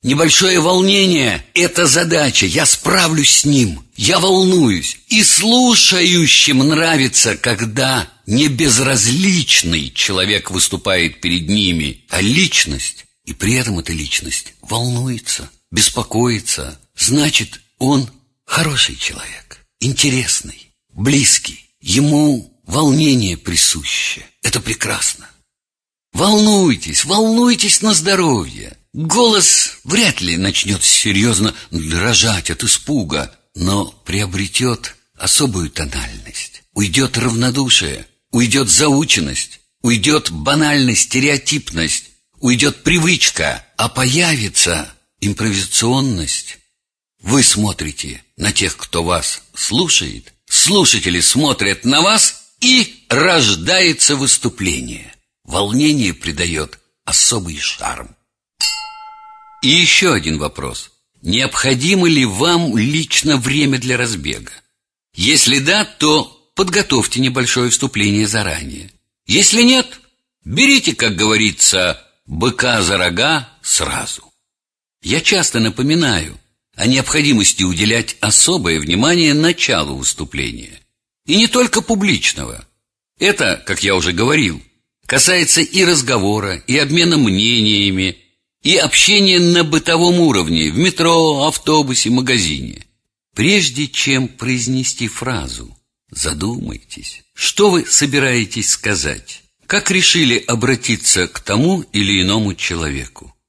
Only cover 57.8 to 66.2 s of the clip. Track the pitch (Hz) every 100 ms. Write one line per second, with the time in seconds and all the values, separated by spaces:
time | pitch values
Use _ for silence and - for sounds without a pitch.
57.8 | - 64 60 - _ _ _ _ - 440
58.8 | 440 - - - - - - - 131 160
59.8 | 170 - 185 120 78 78 73 - 69 58
60.8 | - _ _ _ 82 101 135 - 135 127
61.8 | 147 196 175 156 127 95 151 175 170 110
62.8 | 113 151 156 - 156 143 123 143 143 131
63.8 | 123 127 120 101 71 57 - - _ _
64.8 | _ _ _ - 98 147 - 135 135 202
65.8 | 214 - 151 151